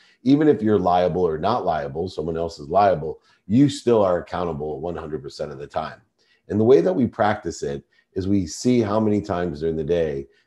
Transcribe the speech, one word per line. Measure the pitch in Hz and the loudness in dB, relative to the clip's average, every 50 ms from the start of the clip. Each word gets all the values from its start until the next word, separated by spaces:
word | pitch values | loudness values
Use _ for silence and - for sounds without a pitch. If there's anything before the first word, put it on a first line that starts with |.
| _ _ _ _ _ | _ _ _ _ _
Even | 123 139 143 160 151 | 2 2 4 6 4
if | 143 107 107 | 4 4 4
you're | 107 107 101 | 2 2 4
liable | 90 90 87 90 90 90 80 90 90 | 4 2 2 4 2 2 2 2 0
or | 85 78 78 | 0 0 -2
not | 78 98 117 123 95 | -2 -2 -2 -2 -2
liable, | 90 80 78 71 71 69 80 90 92 | -2 -2 -2 -4 -6 -6 -6 -8 -6
someone | - - - 85 82 | -6 -8 -6 -6 -4
else | 82 85 85 - - | -4 -6 -6 -8 -10
is | 73 71 | -10 0
liable, | 82 95 104 101 90 78 73 78 73 - _ _ _ _ _ | 2 4 4 4 4 2 -2 -8 -10 -12 _ _ _ _ _
you | - 98 123 143 135 | 0 4 4 4 4
still | - - - 117 120 110 101 | 2 -2 0 2 4 4 4
are | 92 87 87 | 2 2 -2
accountable | 85 - - 87 90 87 80 71 73 76 76 67 | -4 -6 -6 -4 -4 -4 -4 -6 -6 -8 -8 -8
one | 73 87 85 | -8 -8 -8
hundred | 80 82 78 76 76 67 | -8 -10 -10 -10 -10 -12
percent | 71 - - 78 73 71 | -12 -12 -10 -10 -10 -10
of | 67 | -14
the | 73 | -16
time. | 69 - 82 78 76 71 - _ _ _ _ _ _ _ _ _ _ | -8 -8 -8 -8 -8 -12 -16 _ _ _ _ _ _ _ _ _ _
And | 90 104 | -2 0
the | 110 | 4
way | 113 135 156 | 6 6 6
that | 170 185 185 | 6 2 2
we | 170 127 | 0 0
practice | 104 - - 110 104 107 - - 87 80 - - | -2 0 0 0 0 0 -2 -4 -10 -10 -8 -8
it | 71 71 71 - _ _ _ _ _ _ | -8 -8 -8 -10 _ _ _ _ _ _
is | 98 90 | -6 -2
we | 95 101 101 92 | 0 0 0 0
see | 76 - - - 123 123 123 | -4 -8 -4 0 2 2 2
how | 113 98 104 110 | 2 0 0 0
many | 107 107 104 104 | 2 2 0 0
times | 95 - 95 87 87 90 76 71 | 0 -2 -4 -2 -2 -4 -6 -4
during | 78 82 80 | -4 -4 -4
the | 78 78 | -4 -2
day | 73 87 87 82 78 71 69 69 - _ _ _ | -2 0 0 0 -2 -4 -6 -10 -12 _ _ _